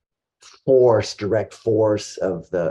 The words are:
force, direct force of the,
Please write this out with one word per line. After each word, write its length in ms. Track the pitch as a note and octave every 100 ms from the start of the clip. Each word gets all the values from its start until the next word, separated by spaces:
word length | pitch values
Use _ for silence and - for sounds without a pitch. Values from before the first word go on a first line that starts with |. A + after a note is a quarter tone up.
| _ _ _ _ - - -
force, 500 | C3 B2 G#2+ - -
direct 380 | G#2 A2 G2
force 640 | - A2+ G#2+ G#2+ G#2 - -
of 320 | F#2 E2+ -
the, 140 | F2+ E2